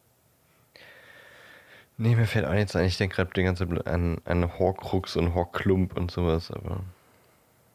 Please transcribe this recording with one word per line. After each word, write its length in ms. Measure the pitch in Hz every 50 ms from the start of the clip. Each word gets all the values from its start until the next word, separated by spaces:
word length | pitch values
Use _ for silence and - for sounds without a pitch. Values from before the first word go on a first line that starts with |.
| _ _ _ _ _ _ _ _ _ _ _ _ _ _ _ - - - - - - - - - - - - - - - - - - - - - - _ _ -
Nee, 180 | 110 113 120
mir 100 | 113 117
fällt 200 | 104 - 113 98
auch 80 | 67 82
nichts 220 | 104 104 95 -
ein. 100 | 85 85
Ich 120 | 92 90 -
denk 160 | 104 92 -
grad 240 | - 92 90 - -
die 60 | 90
ganze 240 | 92 90 87 92 85
Bl-, 200 | 87 82 - -
an, 320 | 78 85 87 85 82 - -
an 320 | - 87 87 87 85 - -
Horcrux 580 | 92 92 95 - - - - 95 - - -
und 200 | 82 82 87 85
Horcrux 580 | 90 87 - - - - 98 95 95 92 90 -
und 140 | - 92 90
sowas, 400 | - - 90 85 80 82 82 -
aber 320 | - - - 87 90 92 95 92 90 _ _ _ _ _ _ _ _ _ _ _ _ _ _ _ _